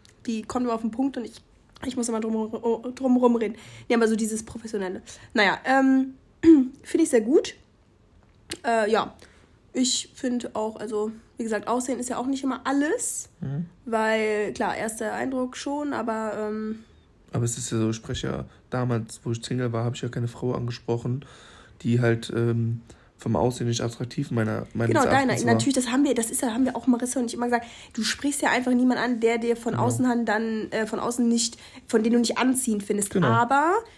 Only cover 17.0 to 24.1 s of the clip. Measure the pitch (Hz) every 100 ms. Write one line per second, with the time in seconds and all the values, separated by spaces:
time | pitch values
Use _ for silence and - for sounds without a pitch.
17 | _ _ _ - 120 - - 117 110 110
18 | - 127 131 - - - _ 127 123 117
19 | 110 - - 117 - 127 123 117 120 127
20 | 123 123 117 - 127 131 123 120 - 117
21 | 120 131 - - - - - - - 120
22 | 120 117 - - 117 117 117 117 - -
23 | - _ - 98 120 120 123 117 120 -
24 | 123